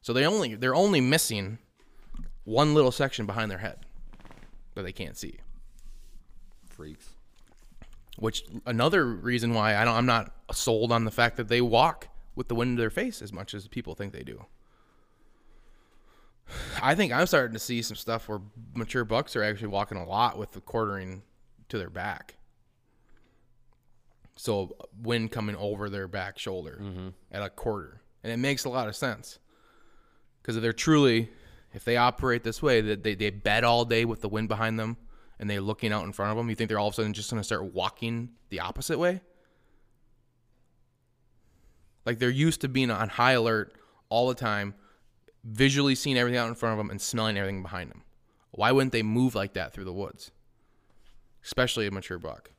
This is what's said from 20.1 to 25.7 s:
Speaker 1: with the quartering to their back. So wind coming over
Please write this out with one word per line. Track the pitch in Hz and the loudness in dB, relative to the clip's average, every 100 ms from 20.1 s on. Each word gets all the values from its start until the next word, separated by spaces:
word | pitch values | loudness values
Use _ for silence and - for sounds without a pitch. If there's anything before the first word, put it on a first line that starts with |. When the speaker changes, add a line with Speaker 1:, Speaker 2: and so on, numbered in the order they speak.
| 98 120 - | 2 2 0
Speaker 1:
with | 101 | -10
the | 98 | -12
quartering | - 117 107 98 92 92 - _ - - - | -6 -2 -2 -4 -8 -12 -16 _ -20 -20 -8
to | 110 | -8
their | 90 | -6
back. | 92 104 - - - - _ _ _ _ _ _ - _ _ _ _ - _ _ _ _ _ - - | -6 -8 -8 -14 -20 -20 _ _ _ _ _ _ -20 _ _ _ _ -20 _ _ _ _ _ -20 -10
So | - 101 92 - - 98 | -2 -2 -2 -10 -18 -10
wind | 113 120 110 | -2 -2 -2
coming | 117 107 104 | -4 -6 -4
over | 101 | -6